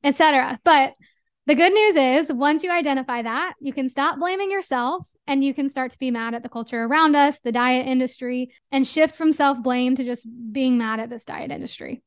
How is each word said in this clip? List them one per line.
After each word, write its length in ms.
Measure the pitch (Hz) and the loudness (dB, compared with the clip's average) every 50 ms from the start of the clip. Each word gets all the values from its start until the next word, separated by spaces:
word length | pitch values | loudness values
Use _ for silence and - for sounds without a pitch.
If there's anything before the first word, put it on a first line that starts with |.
| - | 2
et 120 | 285 277 | 0 2
cetera. 440 | - 330 311 294 269 254 262 262 - _ | 4 4 4 4 4 0 0 -6 -2 _
But 300 | 349 320 285 269 277 - _ _ _ _ _ _ _ _ _ _ | 4 6 6 4 2 -2 _ _ _ _ _ _ _ _ _ _
the 100 | - 302 | 0 4
good 180 | 247 339 370 381 | 4 4 4 6
news 220 | 427 427 427 370 | 4 4 4 4
is, 380 | 320 269 254 254 294 330 277 302 | 4 4 4 2 2 0 0 -4
once 300 | 240 269 294 302 311 320 | 0 0 0 0 0 0
you 60 | 359 | -2
identify 520 | 349 349 320 294 277 269 262 - 247 240 | -2 -2 0 0 -2 -2 -2 -4 -6 -6
that, 320 | 233 226 226 262 339 370 - _ | -4 -4 -4 -4 -6 -6 -8 _
you 120 | - 277 | -10 -8
can 180 | 269 - 262 262 | -6 -4 -6 -4
stop 300 | - 277 269 311 - 277 | -2 -2 -2 -2 -2 -2
blaming 320 | 330 359 370 381 403 381 | -4 -4 -2 -4 -4 -4
yourself 560 | 392 392 359 - 277 254 240 254 320 370 - _ _ _ _ | -4 -4 -4 -2 -2 -2 -2 -2 -4 -6 -8 _ _ _ _
and 180 | - 277 277 269 | -2 0 0 0
you 100 | 277 262 | 0 -2
can 160 | - 277 277 | -2 -4 -4
start 220 | - 269 254 247 | -2 -4 -6 -6
to 60 | - _ | -8 _
be 140 | 269 254 | -4 -4
mad 240 | 240 233 226 233 233 | -4 -4 -4 -6 -6
at 80 | 233 233 | -8 -10
the 60 | 240 | -10
culture 340 | - 233 226 - - 233 226 | -10 -10 -10 -8 -6 -4 -2
around 320 | 226 269 320 320 311 294 | 0 2 4 4 4 6
us, 240 | 294 285 285 285 - | 6 4 4 2 -2
the 120 | _ 240 | _ -4
diet 360 | 233 240 240 254 254 254 254 262 | -2 0 2 2 2 0 0 0
industry, 640 | 262 254 254 247 - - 254 247 247 254 254 247 _ _ _ _ | 0 0 -2 -2 -6 -10 -10 -6 -6 -6 -6 -8 _ _ _ _
and 140 | - 269 269 | 0 0 0
shift 300 | 262 - 311 311 320 - | 0 2 2 2 2 0
from 180 | - 330 311 311 | 0 0 0 2
self-blame 600 | - 285 277 277 247 220 254 247 247 254 254 262 | 4 2 2 2 0 -2 -2 0 0 0 0 0
to 80 | 262 262 | -2 -2
just 240 | 240 247 240 - 233 233 240 240 220 | -6 -6 -10 -10 -18 -18 -16 -14 -10
being 260 | 208 277 262 254 247 240 | -4 -2 0 2 2 0
mad 220 | 233 220 220 220 | 0 -2 -4 -6
at 100 | 226 233 | -6 -10
this 140 | 240 226 - | -12 -16 -14
diet 260 | - - - - - | -12 -12 -10 -10 -10
industry. 540 | - - - - - - - - - - _ | -10 -10 -10 -12 -12 -14 -12 -12 -12 -14 _